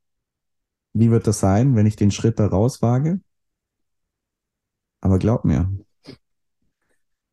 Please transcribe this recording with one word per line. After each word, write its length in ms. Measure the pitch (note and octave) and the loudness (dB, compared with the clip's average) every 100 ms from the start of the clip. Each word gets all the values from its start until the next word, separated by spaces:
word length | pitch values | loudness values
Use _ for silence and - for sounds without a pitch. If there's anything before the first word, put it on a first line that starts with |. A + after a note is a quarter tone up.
| _ _ _ _ _ _ _ _ _ | _ _ _ _ _ _ _ _ _
Wie 160 | G#2+ A#2 | 0 2
wird 160 | A#2 - | 2 0
das 140 | G#2 | -2
sein, 360 | F#2+ G2+ C3+ A#2+ | 0 2 2 2
wenn 100 | G#2 | 2
ich 100 | - | 2
den 140 | G#2 | -2
Schritt 280 | F#2 A#2 A2+ | 0 -2 0
da 80 | G#2 | -2
raus 340 | F2+ A#2 - | 0 -2 -2
wage? 400 | A2+ B2 D#3 F#3 _ _ _ _ _ _ _ _ _ _ _ _ _ _ _ _ _ _ | -2 -2 -2 -6 _ _ _ _ _ _ _ _ _ _ _ _ _ _ _ _ _ _
Aber 180 | F#2+ F#2+ | 0 0
glaub 260 | G2+ B2 | 0 -2
mir, 260 | - C2 F#2 G2 - _ - - _ _ _ _ _ _ _ _ _ _ _ | 0 0 -2 -6 -12 _ -20 -20 _ _ _ _ _ _ _ _ _ _ _